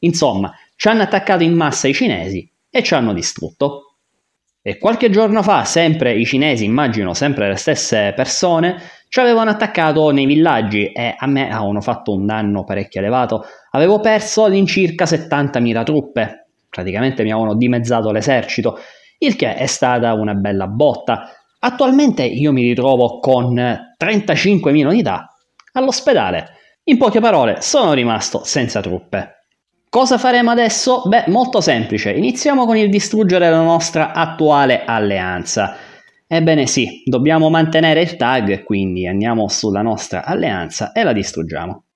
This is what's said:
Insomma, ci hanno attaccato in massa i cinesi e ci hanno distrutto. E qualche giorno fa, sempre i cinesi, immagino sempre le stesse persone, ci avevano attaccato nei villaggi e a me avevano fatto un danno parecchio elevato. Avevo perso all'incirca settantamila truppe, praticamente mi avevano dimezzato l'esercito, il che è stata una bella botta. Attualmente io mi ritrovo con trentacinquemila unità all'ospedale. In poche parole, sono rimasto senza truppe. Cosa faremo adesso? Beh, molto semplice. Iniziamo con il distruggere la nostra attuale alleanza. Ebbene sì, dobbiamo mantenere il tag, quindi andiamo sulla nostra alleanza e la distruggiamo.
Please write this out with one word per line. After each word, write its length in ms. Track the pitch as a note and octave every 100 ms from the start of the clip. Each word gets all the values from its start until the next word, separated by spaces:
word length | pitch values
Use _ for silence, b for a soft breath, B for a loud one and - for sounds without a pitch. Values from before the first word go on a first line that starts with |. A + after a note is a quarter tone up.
Insomma, 520 | E3+ E3+ C#3+ G2 G2 b b
ci 140 | _ G#3+
hanno 140 | A3+
attaccato 420 | G#3+ A3+ G#3 F#3+
in 100 | E3
massa 320 | E3+ D#3 - C3+
i 80 |
cinesi 580 | C#3 B3 G2 E2+ F#2+ E2 _ _
e 140 | -
ci 120 | -
hanno 180 | D#3 A#2
distrutto. 720 | F#2+ E2 - - _ C#3+ C#3+ - _ _ _ _ _ _ _ -
E 120 | G2
qualche 320 | G3 A#3 A#3+
giorno 320 | G3 A3 G#3+
fa, 220 | G3 F3+
sempre 500 | G#2+ - E3 D#3+ B2
i 100 | A2
cinesi, 400 | A#2 C3+ D3+ B2+
immagino 480 | G#2 A#2+ C#3+ A2 F#2+
sempre 360 | E2+ C#3+ C3+ G2+
le 80 | G2
stesse 580 | - B2 - A2+ G2+ G2
persone, 640 | C3 - F#3 E3 E3 F3+ B B B
ci 120 | -
avevano 300 | B3 A3+ A3
attaccato 580 | G#3+ G#3+ G#3+ D#3+ D3+ D3+
nei 160 | C#3
villaggi 680 | C3+ D3 E3 B2+ A2 G#2 G2+
e 240 | - A#2+ -
a 80 | C3
me 240 | C#3 C3+
avevano 320 | G#2+ G#2 G#2
fatto 320 | G#2 A#2 -
un 100 | G2+
danno 400 | G2+ A2 G#2 G2+
parecchio 360 | F2+ G2 G2 -
elevato. 440 | G2 B2+ B2 A2+ B B B
Avevo 280 | C3 E3 G#3
perso 440 | G#3+ A3 G#3+ -
all'incirca 600 | A3 G3 F#3+ - F#3 E3
settantamila 760 | E3+ E3 D#3+ C#3+ C#3+ C3 A#2+ A2+
truppe, 640 | A#2 D3+ C3+ - G#2+ - _ _ _
praticamente 520 | - F2+ F#2+ C3 B2+
mi 80 | G#2+
avevano 220 | A2 A2+
dimezzato 560 | G#2+ B2 B2 A#2 A#2 A2
l'esercito, 680 | G#2+ G#2 C3 A2 - A2+ - B B B B
il 180 | D4 G#3+
che 180 | A#2
è 120 | - C3+
stata 480 | - B2+ B2 A#2
una 180 | A2 G#2+
bella 340 | G2+ G2+ G2 F#2+
botta. 600 | G#2+ D3 - - A#2 B B B _
Attualmente 680 | A#3+ B3 C4 C4+ D4 G3
io 260 | B2+ A#2 D3
mi 120 | C3
ritrovo 560 | A#2+ A#2+ B2+ C3 A#2+ -
con 760 | - B2+ B2 B2 B2 A#2 - _
trentacinquemila 920 | F3 G#3+ G#3+ D#3+ F#3 G3+ D3 D3 D3
unità 400 | G#3 D3+ F#2+ - _ _ _ -
all'ospedale. 800 | - C4 C4 - A3+ G2+ F2 - b b b
In 120 | - B3
poche 240 | B3+ A3
parole, 400 | A3+ F3+ A#2+ G2
sono 320 | - - G#3+
rimasto 480 | C#3+ A#2+ A2+ - -
senza 360 | - D3 A#2+ A2+
truppe. 640 | F#2+ F2+ - G2+ G2 _ _ _ _ _ _
Cosa 240 | A#3 B3+ B3+
faremo 320 | B3+ A#3+ A#3
adesso? 520 | A#3 A#3 G#3 - B3+
Beh, 220 | F#3 A3 A#3
molto 320 | G3+ B3+ A#3
semplice. 500 | E3+ B2 G#2+ G#2+ -
Iniziamo 560 | G#2+ A3 B3 D4+ C#4 A#3+
con 100 | A3+
il 140 | G#3
distruggere 580 | G3 - G#3+ G#3 F3+ E3+
la 140 | E3
nostra 500 | E3 E3 D#3+ D#3+ D3+
attuale 720 | - D#3+ - D#3 C#3+ C#3 B2
alleanza. 920 | - A#2 G#2 G2 F#2 F2+ F2 - G2 B B B B B _
Ebbene 400 | E3 E3 D#3 C3
sì, 360 | - A#2 -
dobbiamo 440 | - B2+ C#3 D#3+ D#3
mantenere 520 | E3 D#3+ D#3+ D#3+ D#3
il 160 | E3 E3+
tag, 480 | A#2+ C3 G2+ G2+
quindi 420 | - G2+ F#2+ F2+ F2+
andiamo 400 | F#2+ A2 A#2 G#2
sulla 360 | - A2+ G2
nostra 420 | A2 G#2+ - F#2
alleanza 640 | - F#3+ D3+ G2 E2 - A2+
e 140 | -
la 80 | G#3+
distruggiamo. 720 | A2+ G2 - D#2+ D2+ E2+ G2+ _